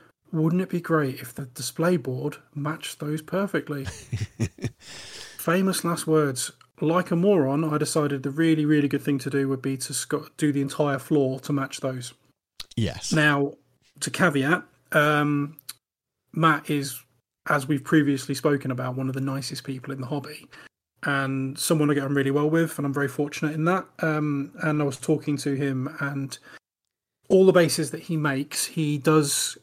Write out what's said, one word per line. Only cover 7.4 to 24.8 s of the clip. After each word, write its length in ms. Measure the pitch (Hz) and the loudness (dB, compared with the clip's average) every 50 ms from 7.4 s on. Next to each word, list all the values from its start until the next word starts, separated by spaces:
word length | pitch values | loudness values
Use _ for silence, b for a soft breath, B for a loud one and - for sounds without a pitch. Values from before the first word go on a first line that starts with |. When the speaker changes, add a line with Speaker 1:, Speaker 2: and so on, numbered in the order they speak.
| 135 131 139 151 165 | 4 2 2 0 0
Speaker 1:
I 140 | 156 151 | 0 0
decided 460 | 151 147 143 - 160 147 139 143 135 131 | -2 -2 0 0 0 0 0 -2 -2 -4
the 80 | 143 | -4
really, 340 | 135 156 165 160 160 156 151 | -2 2 4 4 4 4 4
really 240 | 147 156 151 143 139 | 4 4 4 4 2
good 120 | 143 135 - | 0 0 0
thing 140 | 151 143 135 | 0 -2 0
to 100 | - 139 | -2 -2
do 180 | 135 139 139 | 0 0 0
would 140 | 135 135 127 | 0 -2 -2
be 160 | - 135 135 | -2 -4 -4
to 160 | 127 - - 135 | -4 -6 -6 -6
sc-, 420 | - - - 156 143 - - _ | -6 -4 -4 -4 -4 -6 -8 _
do 160 | - 156 147 | 0 0 0
the 100 | 139 143 | 2 0
entire 380 | 135 135 - - 151 143 139 131 | -2 -2 0 0 0 0 0 -2
floor 400 | - - 160 147 135 127 123 131 | -2 0 2 2 2 2 0 -4
to 120 | - - 147 | -4 -2 -2
match 260 | 139 135 131 - - | -2 -2 -4 -6 -6
those. 340 | - 131 131 127 123 - - _ _ _ _ _ _ _ _ - - - - | -6 -6 -6 -6 -10 -12 -16 _ _ _ _ _ _ _ _ -16 -14 -8 -4
Speaker 2:
Yes. 380 | - 110 80 - - - - - | -2 -2 -2 -2 -6 -4 -2 2
Speaker 1:
Now, 400 | 156 151 151 147 143 143 143 - _ _ _ _ _ _ _ _ - | 4 4 4 4 2 0 -2 -4 _ _ _ _ _ _ _ _ -10
to 100 | - - | -10 -6
caveat, 500 | - - 185 170 143 139 131 143 180 - - _ _ _ _ - | 0 2 2 4 4 2 2 2 2 0 -2 _ _ _ _ 0
um, 640 | - 156 147 151 151 147 147 147 147 143 143 147 160 - _ - - _ _ _ _ _ _ _ _ _ _ _ - | 2 4 4 4 4 2 2 2 2 0 -2 -4 -8 -16 _ -18 -18 _ _ _ _ _ _ _ _ _ _ _ -2
Matt 360 | 160 160 160 151 147 - - | 2 4 4 4 4 0 -2
is, 300 | 151 143 135 - - - - _ _ _ _ _ _ _ - | -2 -2 -2 -4 -8 -12 -16 _ _ _ _ _ _ _ -4
as 180 | - 143 147 131 | -2 -2 0 0
we've 180 | 143 151 131 127 | 0 -2 -2 0
previously 520 | - 165 156 143 143 139 131 - - 139 | 4 4 4 6 4 2 0 -2 -6 -6
spoken 360 | 135 - 151 143 139 139 131 | 0 0 0 0 0 0 -4
about, 240 | 127 127 127 127 127 | -4 -4 -4 -6 -4
one 100 | 131 131 | -4 -4
of 60 | 131 131 | -4 -4
the 80 | 135 | -4
nicest 420 | 135 139 135 135 131 - - - - | -4 -4 -4 -4 -6 -8 -10 -10 -10
people 300 | 139 135 131 123 139 135 | -10 -10 -10 -8 -10 -10
in 80 | 135 | -8
the 60 | 131 | -6
hobby 400 | 123 151 143 127 - - - - - B B B B _ _ _ _ _ - - | -6 -6 -6 -6 -8 -16 -18 -20 -20 B B B B _ _ _ _ _ -6 -2
and 540 | 143 143 139 135 135 135 135 135 135 135 | -2 0 0 0 -2 -2 -2 -4 -4 -4
someone 320 | - - - 170 151 147 147 | -4 0 2 2 4 4 4
I 20 | 147 | 2
get 100 | 143 139 | 2 0
on 100 | 135 143 | 0 0
really 160 | 143 131 135 | 2 2 2
well 180 | 135 147 147 151 | 2 2 2 4
with, 280 | 160 165 165 160 - - | 4 2 2 0 -2 -4
and 60 | 143 | -2
I'm 80 | 139 135 | -2 0
very 140 | 143 139 | 0 -2
fortunate 460 | 131 127 - 147 143 - - 165 147 156 | -2 0 -2 -4 -4 -2 -4 -4 -2 -2
in 100 | 156 160 | 0 2
that. 200 | 170 185 185 - - _ - | 2 2 0 -2 -6 _ -2
Um, 520 | 175 160 151 151 151 151 143 139 139 - - - - | -2 0 0 0 0 -2 -2 -2 -4 -6 -8 -4 -2
and 180 | 156 151 151 | 0 0 2